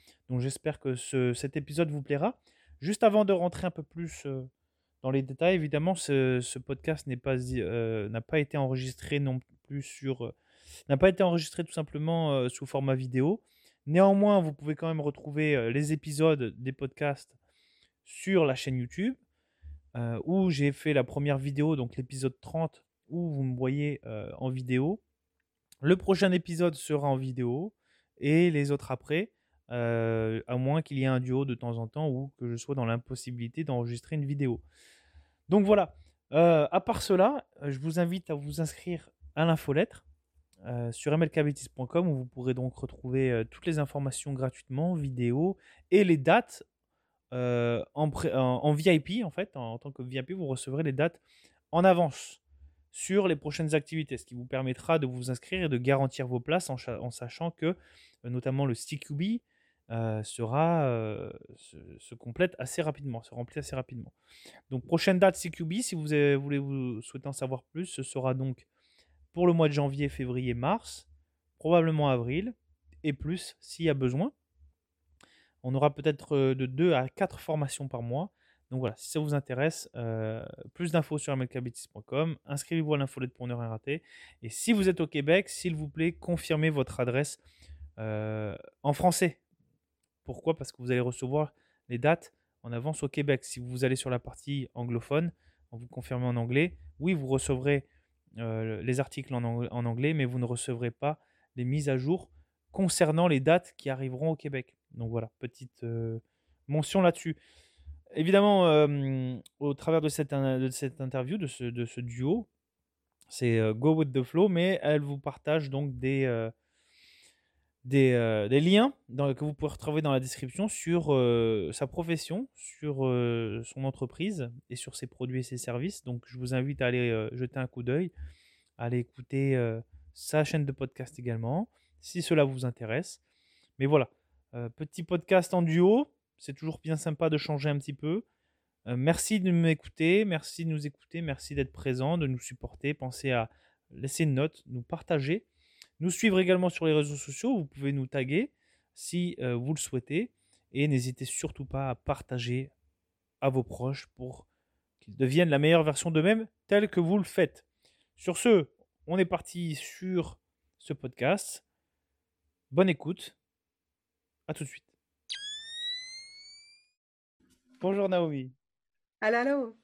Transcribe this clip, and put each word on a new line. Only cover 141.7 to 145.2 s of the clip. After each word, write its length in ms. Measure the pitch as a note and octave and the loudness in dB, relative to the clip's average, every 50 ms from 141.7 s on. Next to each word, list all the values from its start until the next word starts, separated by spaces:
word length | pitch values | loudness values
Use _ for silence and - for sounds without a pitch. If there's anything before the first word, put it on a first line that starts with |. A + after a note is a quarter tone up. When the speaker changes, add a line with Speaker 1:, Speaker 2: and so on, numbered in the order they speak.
| - | -6
Speaker 1:
présent, 460 | - - C3+ B2+ B2+ C3 C#3+ E3+ F3 | -6 -2 -2 0 0 0 0 0 0
de 80 | D#3 | 0
nous 120 | C3+ C3 B2 | 0 -2 -4
supporter. 540 | - - B2+ - - A#2+ - - - C#3 D3 | -6 -10 -14 -12 -12 -12 -10 -6 -4 -4 -4
Pensez 380 | - C3+ C3 B2+ - - C3+ | -4 -6 -10 -8 -6 -2 0
à 180 | B2+ A#2+ A2+ A2+ _ _ _ _ _ _ _ _ | 2 2 0 0 _ _ _ _ _ _ _ _
laisser 340 | - - - C3+ - - E3+ | -14 -10 -8 -6 -2 0 2
une 100 | D3+ C3+ | 2 2
note, 280 | C3 C#3+ D#3 - - - | 2 2 0 -2 -6 -16
nous 160 | - B2 B2 A#2+ | -12 -10 -10 -8
partager, 640 | - - E3 - - E3+ D3 | -8 -10 -8 -4 -2 -2 0